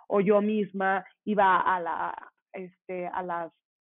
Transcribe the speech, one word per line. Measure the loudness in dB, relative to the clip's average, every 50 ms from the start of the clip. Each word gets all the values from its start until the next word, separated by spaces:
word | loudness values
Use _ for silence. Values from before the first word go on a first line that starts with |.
| -8 -2
o | 0 2
yo | 4 4 4 4
misma | 4 2 0 0 -2 -2 -4 -2 -2 0 0 -2 -4 -8 _ _ -6
iba | -2 2 4 4 6 6 4
a | 4 2 0 0
la, | -2 -4 -4 -4 -4 -6 -8 -10 -14 -18 _ _ _ _ -14
este, | -12 -12 -14 -16 _ _ -10 -8 -8 -8 -6
a | -6 -6 -6
las | -6 -6 -6 -8 -10 _ _ _ _ _ _